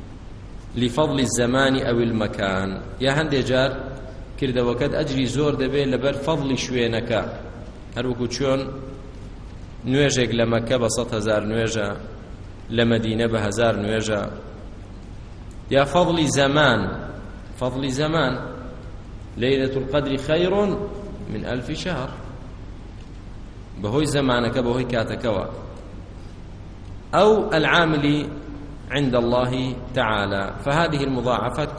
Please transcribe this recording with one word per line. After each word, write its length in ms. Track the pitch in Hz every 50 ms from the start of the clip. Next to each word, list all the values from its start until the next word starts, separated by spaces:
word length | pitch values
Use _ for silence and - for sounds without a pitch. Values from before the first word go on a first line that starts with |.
| - - - - - - - - - - - - - - -
لفضل 440 | 120 123 120 - 151 156 151 139 139
الزمان 560 | 127 110 110 120 120 120 127 135 135 135 131 131
أو 160 | - 117 120 117
المكان. 800 | 120 113 110 110 107 101 - - 101 98 95 95 98 95 95 98 - - - -
یا 120 | 127 135 139
هەندێک 300 | 151 160 151 143 131 117
جار 260 | 120 127 127 131 - - - - - - - - - - - - - - -
کردەوەکەت 540 | 143 131 120 123 123 120 123 120 143 139 131
ئەجری 340 | 127 160 143 131 135 131 113
زۆر 260 | 107 135 151 147 131
دەبێت 320 | 127 131 131 135 143 139 131 127
لەبەر 220 | 127 131 143 143 - -
فەضلی 320 | 160 160 147 139 135 131 117
شوێنەکە. 680 | - - 127 123 117 113 113 110 110 - 117 101 87 - - - - - - - - - - - - - -
هەر 100 | 123 123
وەکو 220 | 127 123 120 123 117
چۆن 340 | - - 143 135 131 135 131 131 - - - - - - - - - - - - - - - - - - - - - - -
نوێژێک 460 | 127 131 139 147 135 123 127 123 110
لە 140 | 113 117 117 113
مەککە 260 | 117 113 117 - 131 123
بە 60 | 120 110
سەد 220 | - 131 117 - 117
هەزار 280 | 110 104 110 107 107 101 107
نوێژە، 380 | 110 117 113 110 110 110 101 101 101 - - - - - - - - - - - - - - -
لە 120 | 113 117 117 117
مەدینە 360 | 117 110 110 110 110 110 117 113
بە 80 | 113 110 104 101
هەزار 280 | 101 113 117 113 107 101 104
نوێژە. 400 | 104 110 110 104 107 107 101 101 - - - - - - - - - - - - - - - - - - - - - - - - - - - - -
یا 160 | 127 135 139
فەضلی 420 | 143 170 175 180 165 170 165 156 131
زەمان، 540 | 113 139 139 139 143 151 151 131 117 104 95 95 95 - - - - - - - - - - - - -
فەضلی 320 | 127 127 127 135 139 135
زەمان، 420 | 127 135 151 151 160 165 143 123 120 - - - - - - - - - - - - - - - - - - - - 101
لەیلەتول 480 | 117 131 139 135 131 131 - 135 135 135 139
قەدری 240 | 147 135 139 135 127
خەیڕون 540 | - 151 156 170 180 185 196 202 208 196 151 104 - 202 - - - - - - - - 104
من 80 | 107 -
ئەلفی 300 | 87 120 127 120 - 156
شەهر. 340 | - - 185 170 127 131 127 - - - - - - - - - - - - - - - - - - - - - - - - - - - - - - - - - - 98
بەهۆی 240 | 104 117 147 156 127 135
زەمانەکە، 460 | 143 135 127 123 120 120 113 113 135 120 120
بەهۆی 200 | 120 127 123 127 131
کاتەکەوە. 520 | 113 110 107 110 - - 117 104 92 - - - - - - - - - - - - - - - - - - - - - - - - - - - - - - - - - - -
ئەو 400 | 165 202 214 220 202 175 - -
العاملی 760 | 156 151 135 147 175 170 160 156 147 143 147 147 147 143 - - - - - - - - - - - - -
عند 240 | 123 143 143 127 120
الله 600 | 120 117 120 120 123 127 123 127 131 131 131 120 - - - -
تعالى. 580 | 131 120 107 110 104 101 98 101 98 98 98 - - -
فهذه 380 | 143 143 160 170 165 156 139 139
المضاعفات 640 | 135 131 123 117 127 120 104 107 123 - 156 147 143 -